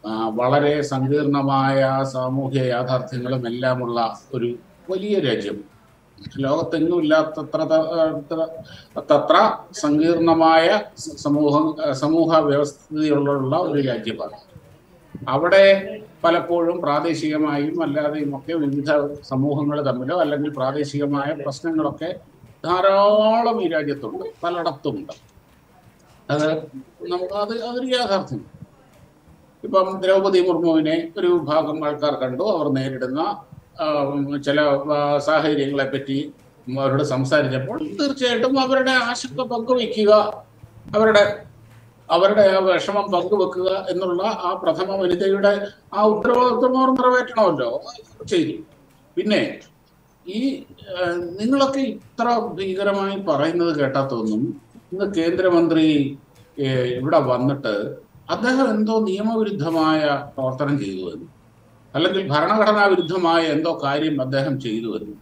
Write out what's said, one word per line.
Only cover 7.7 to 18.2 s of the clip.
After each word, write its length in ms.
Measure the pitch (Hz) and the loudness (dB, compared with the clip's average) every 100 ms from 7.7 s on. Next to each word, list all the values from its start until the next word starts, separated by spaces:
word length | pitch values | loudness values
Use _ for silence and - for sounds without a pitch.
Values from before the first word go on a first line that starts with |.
ആ, 480 | 160 160 165 160 143 - | 0 2 0 0 -2 -8
ത-, 160 | 160 160 - - - - - | -6 -6 -6 -18 -20 -14 -14
തത്ര 540 | - 147 - 170 214 - - | 2 2 4 4 4 0 -12
സങ്കീർണമായ 1080 | - 151 151 160 165 165 160 165 165 170 208 214 - | -4 0 2 2 4 4 4 6 6 6 2 -2 -14
സ-, 180 | 160 147 | -16 -8
സമൂഹം, 680 | 151 147 147 143 156 151 156 | -2 2 4 4 2 -2 -4
ആ, 60 | |
സമൂഹ 480 | 131 147 165 165 160 | -2 0 2 4 4
വ്യവസ്ഥിതിയുള്ള 1160 | 147 143 143 - _ 151 156 147 143 139 131 156 | 4 2 0 -6 _ -4 0 2 2 0 0 0
ഒരു 240 | - 143 | 0 0
രാജ്യമാണ്. 560 | 131 113 110 - 92 - - - - - _ - - - 131 | 0 -2 -6 -8 -10 -12 -20 -20 -20 -20 _ -20 -20 -14 -4
അവിടെ 720 | 139 170 196 196 196 202 220 - - | 0 4 8 8 6 2 -12 -16 -2
പലപ്പോഴും 580 | 170 170 170 170 170 175 | 0 0 0 0 0 0
പ്രാദേശികമായും 1000 | 151 147 165 143 151 151 151 147 147 170 | 0 0 0 -2 -2 0 0 0 -2 -2
അല്ലാതെയും 540 | 156 143 147 151 | -2 -2 -2 -2